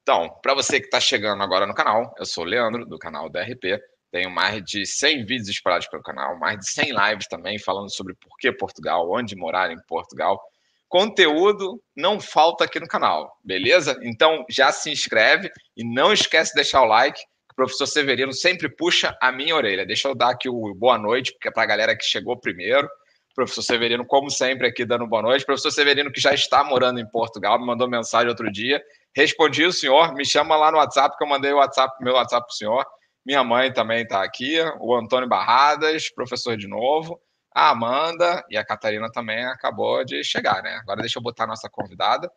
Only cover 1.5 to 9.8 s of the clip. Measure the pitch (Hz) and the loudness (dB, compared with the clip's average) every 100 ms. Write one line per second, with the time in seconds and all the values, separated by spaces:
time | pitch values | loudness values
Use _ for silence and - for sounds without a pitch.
1.5 | 92 101 104 147 110 123 - - - 85 | 0 0 0 0 0 -2 -10 -10 -8 -4
2.5 | 120 113 117 - 82 82 76 78 87 90 | -2 -2 -4 -10 -14 -12 -10 -8 -8 -8
3.5 | - 90 104 - _ _ 90 92 87 95 | -8 -6 -6 -8 _ _ -6 -4 -2 -2
4.5 | 107 85 101 95 - 143 151 104 127 101 | -2 -8 -8 -6 -2 0 0 -4 -6 -6
5.5 | - 95 87 - 80 78 67 69 85 90 | -4 -2 -2 -4 -12 -12 -8 -6 -4 -4
6.5 | 104 95 - 143 110 104 104 - 85 90 | -4 -8 -4 -4 0 0 0 -6 -10 -8
7.5 | 104 - 98 101 - 95 92 _ - 127 | -6 -4 -6 -6 -10 -12 -14 _ -4 -4
8.5 | - 95 - 78 85 85 107 117 95 85 | -2 -10 -8 -2 -2 0 -2 -4 -8 -4
9.5 | 87 90 82 | -2 -2 -4